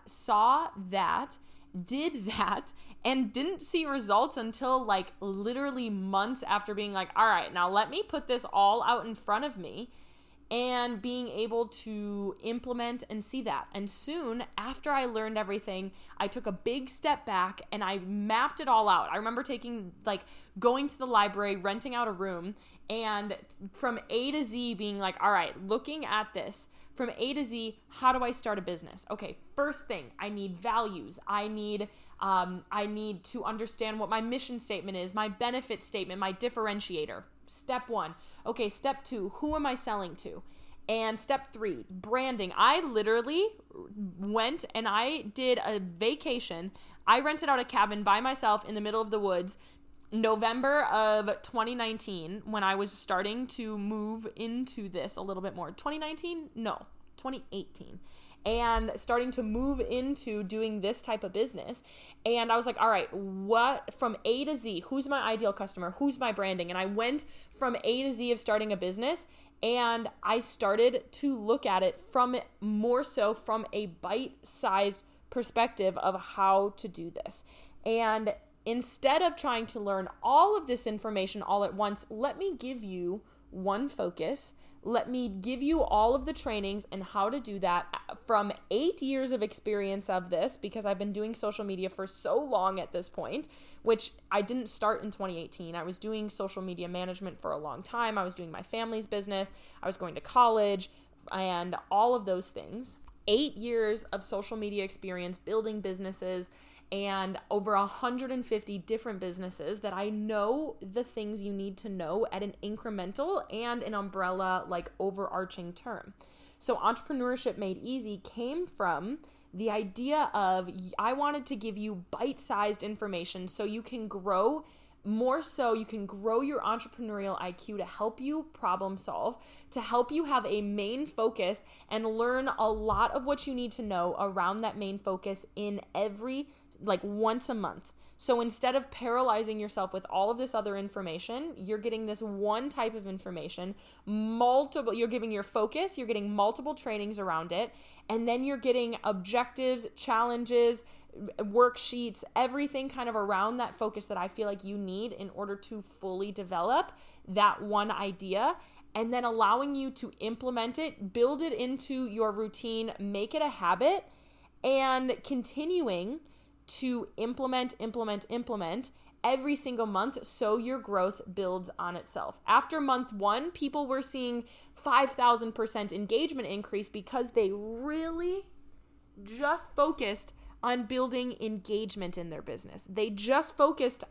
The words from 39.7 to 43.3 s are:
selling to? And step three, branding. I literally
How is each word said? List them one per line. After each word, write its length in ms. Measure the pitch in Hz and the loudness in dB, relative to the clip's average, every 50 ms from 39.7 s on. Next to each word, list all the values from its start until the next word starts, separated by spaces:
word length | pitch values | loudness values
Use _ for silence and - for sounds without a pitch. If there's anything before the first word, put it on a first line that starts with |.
| 254 | -2
selling 420 | 254 - - 220 202 196 175 147 | -2 -2 -2 -2 -2 -4 -6 -8
to? 260 | - - - - 180 190 - - - - - - - - - | -10 -12 -12 -12 -12 -14 -16 -16 -18 -18 -18 -18 -10 -4 -2
And 300 | 220 226 226 220 220 220 | 0 0 0 0 -2 -2
step 340 | - - 277 269 269 - - | 0 0 0 0 0 -4 -10
three, 320 | 226 214 202 170 120 107 - | -4 -4 -4 -2 -4 -6 -10
branding. 600 | 185 185 185 214 220 254 262 262 254 220 196 180 - | -12 -10 -4 0 0 0 2 0 0 -2 -2 -2 4
I 240 | - 202 240 285 349 | 6 8 8 8 6
literally 640 | 339 294 240 214 214 214 220 233 233 254 | 4 2 2 2 4 6 4 4 4 2